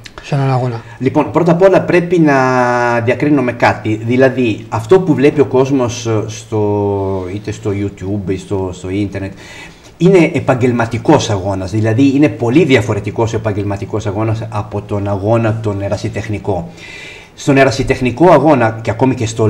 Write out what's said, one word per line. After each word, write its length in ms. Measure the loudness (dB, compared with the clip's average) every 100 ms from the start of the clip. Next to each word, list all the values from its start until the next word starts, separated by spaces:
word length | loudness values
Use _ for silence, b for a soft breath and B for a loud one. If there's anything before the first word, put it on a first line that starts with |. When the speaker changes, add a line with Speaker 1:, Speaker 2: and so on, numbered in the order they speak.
| -20 -18
Speaker 1:
σε 120 | -6
έναν 160 | -2 0
αγώνα; 320 | 0 -2 -6 -12 B
Speaker 2:
Λοιπόν, 320 | 0 0 0
πρώτα 220 | 2 2
απ' 100 | 4
όλα 180 | 6 4
πρέπει 380 | 2 0 2 2
να 160 | 4 4 2 2 2 2 0 0
διακρίνουμε 480 | 0 0 2 2 0
κάτι. 480 | 0 0 0 -4 -4 0
Δηλαδή, 580 | 2 2 2 -2 -2 -6
αυτό 320 | -6 2 2
που 140 | 4
βλέπει 260 | 2 2 2
ο 40 |
κόσμος 640 | 2 2 2 0 -2 -4 -4 -2 -4
στο, 1000 | -10 -6 -2 0 0 0 -2 -2 -4 -6
είτε 180 | -8 -8
στο 180 | -6 -4
YouTube, 600 | -4 -4 -6 -6 -6 -4
είτε 80 | -6
στο, 320 | -4 -6 -6
στο 180 | -8 -6
ίντερνετ, 420 | -4 -4 -6 -10 -12 B B B B B 2
είναι 340 | 4 6 4
επαγγελματικός 1000 | 0 -2 0 2 0 -2 -2 2 2 2
αγώνας. 400 | -4 -4 -4 -4
Δηλαδή, 420 | -2 0 2 4
είναι 140 | 4 2
πολύ 360 | 0 2 2
διαφορετικός 680 | 4 2 2 -4 -4 -2 -2
ο 40 | -2
επαγγελματικός 680 | -4 -4 -4 -6 -6 -6 -4
αγώνας 400 | -4 -2 -4 -6
από 340 | -8 -6 -8
τον 260 | -6 -4 -4
αγώνα 520 | -2 0 0 0 -2
τον 200 | -4 -4
ερασιτεχνικό. 840 | -4 -4 -6 -8 -8 -6 -4 -4 -6 B B B B B B B
Στον 200 | 0 4
ερασιτεχνικό 760 | 4 2 -2 0 -2 4 6
αγώνα 480 | 6 4 2 2 -2
και 80 | -4
ακόμη 240 | 0 0
και 120 | 0 -4
στο 220 | 0